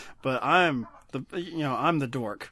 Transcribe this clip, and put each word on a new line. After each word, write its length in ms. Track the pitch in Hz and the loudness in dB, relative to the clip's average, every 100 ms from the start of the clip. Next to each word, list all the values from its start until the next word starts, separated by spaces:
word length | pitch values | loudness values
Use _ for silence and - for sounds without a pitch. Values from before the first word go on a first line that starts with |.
| - - | -16 -8
But 220 | 135 127 | -4 -2
I'm 440 | 131 175 170 131 107 - - | 4 6 6 2 -4 -12 -10
the, 140 | 135 135 190 | -10 -6 -6
you 180 | 180 165 | -6 -2
know, 160 | 147 120 | -2 0
I'm 220 | 151 160 | 2 2
the 80 | 131 | 0
dork 440 | 127 110 104 - | -2 -6 -8 -12